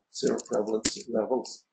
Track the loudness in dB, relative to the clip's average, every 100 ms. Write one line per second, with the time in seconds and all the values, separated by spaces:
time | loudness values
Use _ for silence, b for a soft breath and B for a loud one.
0 | _ -2 0 0 0 0 2 2 0 -2
1 | -2 0 2 0 -2 -10 _